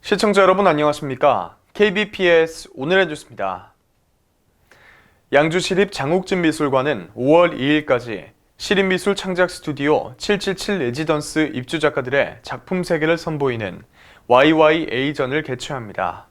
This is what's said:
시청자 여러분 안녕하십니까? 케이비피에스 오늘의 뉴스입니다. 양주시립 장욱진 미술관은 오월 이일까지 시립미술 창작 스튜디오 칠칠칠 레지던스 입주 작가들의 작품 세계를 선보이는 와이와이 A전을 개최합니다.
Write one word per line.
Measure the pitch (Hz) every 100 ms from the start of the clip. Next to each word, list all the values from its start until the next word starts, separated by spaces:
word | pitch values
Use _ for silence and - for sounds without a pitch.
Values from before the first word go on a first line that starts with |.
시청자 | - 202 214 196
여러분 | 190 185 196
안녕하십니까? | 151 151 147 147 131 147 113 85 - _
케이비피에스 | - 208 196 208 - 180 170 160 160 -
오늘의 | - 139 190 180
뉴스입니다. | 151 - 107 98 90 - _ _ _ _ _ _ _ _ _ _ _ _ _ _ _ _
양주시립 | 139 160 175 - 185 202
장욱진 | - 135 180 185 185
미술관은 | 165 151 147 131 131 120 87
오월 | 113 131 160 175 160
이일까지 | 135 151 147 127 117 101 73 _ _ _
시립미술 | - 196 190 185 202
창작 | 196 190 180 180
스튜디오 | - - 135 143 151 - 123
칠칠칠 | - 202 202 190 - 202
레지던스 | 123 123 160 156 147 156 156
입주 | 120 123 165
작가들의 | 151 147 127 139 101 -
작품 | - 131 - 185
세계를 | 175 170 156 165
선보이는 | 170 156 139 117 104 82 - _ _ - _
와이와이 | 123 147 160 156 160 160
A전을 | 123 139 147 131 147
개최합니다. | 156 127 - 139 110 95 92 90 -